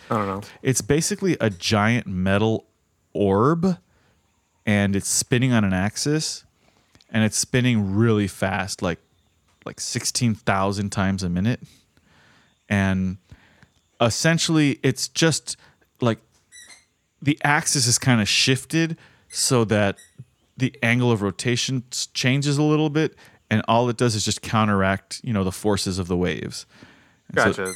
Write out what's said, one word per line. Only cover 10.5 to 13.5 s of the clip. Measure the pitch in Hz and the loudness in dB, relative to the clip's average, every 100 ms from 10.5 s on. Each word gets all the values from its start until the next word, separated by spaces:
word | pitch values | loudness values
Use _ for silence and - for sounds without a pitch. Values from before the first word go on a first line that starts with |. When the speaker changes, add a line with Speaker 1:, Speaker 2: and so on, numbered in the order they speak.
| 98 98 101 101 | 0 0 -2 -4
Speaker 2:
times | - 95 95 | -2 -2 0
a | 92 | -2
minute. | 87 104 127 - _ _ _ _ _ _ _ _ _ - | -2 -2 -2 -8 _ _ _ _ _ _ _ _ _ -2
And | 101 98 95 92 92 _ - _ | 0 2 0 -2 -6 _ -20 _